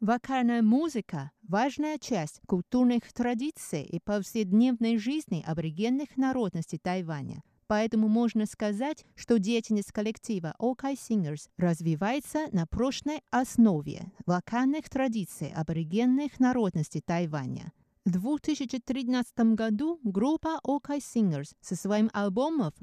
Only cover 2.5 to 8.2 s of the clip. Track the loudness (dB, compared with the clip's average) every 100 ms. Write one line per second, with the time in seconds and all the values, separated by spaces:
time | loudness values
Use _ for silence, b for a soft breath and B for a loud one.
2.5 | -2 0 2 4 2 -2 -2 -2 0 -4
3.5 | -6 -8 -8 -6 -8 -4 -4 -2 -2 2
4.5 | 4 4 4 0 0 0 -2 -2 -6 -4
5.5 | -4 -4 -2 0 0 -2 -2 0 0 -2
6.5 | -4 -6 -6 -4 -4 -4 -6 -8 -12 -16
7.5 | _ -2 0 2 2 4 4